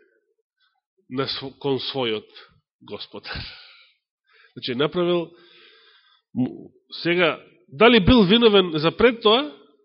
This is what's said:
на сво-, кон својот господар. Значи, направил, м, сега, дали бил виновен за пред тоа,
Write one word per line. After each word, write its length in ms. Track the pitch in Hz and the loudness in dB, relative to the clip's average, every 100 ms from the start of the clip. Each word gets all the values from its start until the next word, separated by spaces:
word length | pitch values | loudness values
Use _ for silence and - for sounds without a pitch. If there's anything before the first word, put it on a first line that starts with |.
| _ _ _ _ _ _ _ _ _ _ - | _ _ _ _ _ _ _ _ _ _ -12
на 200 | 127 127 | -8 -8
сво-, 240 | - 135 - | -8 -14 -8
кон 200 | 143 131 | -4 -4
својот 480 | - 139 120 107 - - - _ _ _ | -6 -6 -4 -6 -10 -20 -20 _ _ _
господар. 560 | - 101 - 104 - - - - - _ _ _ _ _ _ _ _ - | -18 -16 -16 -18 -14 -12 -14 -18 -20 _ _ _ _ _ _ _ _ -14
Значи, 180 | 135 | -8
направил, 560 | 120 156 180 175 175 165 _ _ _ - _ _ _ _ _ _ | -4 -4 -2 -2 -2 -6 _ _ _ -20 _ _ _ _ _ _
м, 120 | - 127 - - _ _ - | -6 -6 -8 -20 _ _ -8
сега, 380 | 165 175 165 131 - _ _ | -4 0 0 -2 -10 _ _
дали 320 | 143 226 233 | 2 6 6
бил 200 | 180 254 | 6 4
виновен 480 | 180 233 233 202 180 | 4 4 4 4 2
за 220 | 156 160 160 | -2 -2 2
пред 260 | 233 233 | 0 2
тоа, 300 | 208 226 294 - _ _ | 2 2 -2 -12 _ _